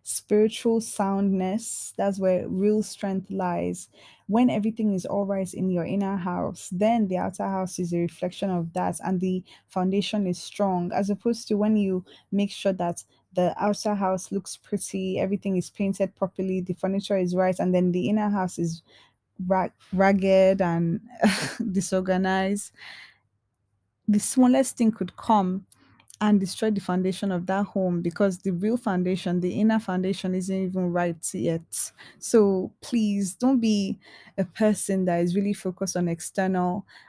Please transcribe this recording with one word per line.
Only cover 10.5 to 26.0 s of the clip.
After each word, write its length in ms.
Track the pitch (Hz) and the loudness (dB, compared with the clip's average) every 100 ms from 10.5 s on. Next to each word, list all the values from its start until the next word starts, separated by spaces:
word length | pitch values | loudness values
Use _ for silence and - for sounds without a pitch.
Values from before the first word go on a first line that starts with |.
| - 202 180 175 | -2 0 0 -2
as 180 | - 202 | -2 -2
opposed 380 | 196 233 233 - | -2 -2 -2 -2
to 80 | 208 | 0
when 200 | 214 214 | 2 2
you 300 | 196 185 - - - | 2 -2 -6 -18 -4
make 200 | 196 202 | -2 -2
sure 220 | - 196 | -2 -2
that 300 | 185 175 - - _ _ | 0 -2 -4 -10 _ _
the 220 | - 180 - | 0 0 2
outer 380 | 208 202 214 202 | -2 0 0 0
house 360 | 190 185 - | 0 0 -2
looks 260 | 196 - - | -6 -6 -14
pretty, 640 | - 202 - 190 185 185 | -6 -6 -4 -4 -2 -2
everything 380 | 190 202 202 185 | 0 -2 0 -2
is 140 | - | -2
painted 440 | - 196 190 190 - | -2 -2 0 -2 -2
properly, 460 | 185 - 190 185 | -4 -2 -2 -2
the 120 | 180 | -4
furniture 440 | 170 190 196 - 196 | -4 -2 -2 0 0
is 180 | 180 180 | 2 2
right, 240 | 185 180 | 2 2
and 140 | 180 | 2
then 180 | 180 180 | 2 2
the 180 | 180 185 | 2 2
inner 200 | 214 208 | 2 2
house 300 | 202 185 - | 0 -2 -2
is 240 | 170 165 _ - _ _ _ - 180 | -4 -4 _ -20 _ _ _ -6 0
ra-, 220 | 190 - _ - | 0 0 _ -4
ragged 680 | 185 190 196 190 190 190 196 | 4 4 6 6 6 6 4
and 400 | 175 170 170 165 - - 214 | 2 2 0 -2 -6 2 2
<laughs> 380 | - 139 - 226 | 2 -4 -4 -2
disorganized. 1000 | 185 - 190 185 185 190 190 190 202 - - - - - _ _ _ _ _ _ _ _ _ - | -2 0 0 2 2 2 2 0 -2 -6 -16 -20 -20 -20 _ _ _ _ _ _ _ _ _ 0
The 120 | 208 | 0
smallest 560 | - 254 247 262 262 - | 2 4 6 6 2 2
thing 160 | 226 | 0
could 240 | 220 180 - | 0 -6 -4
come 500 | - 220 185 190 - _ _ _ | 2 4 2 -2 -8 _ _ _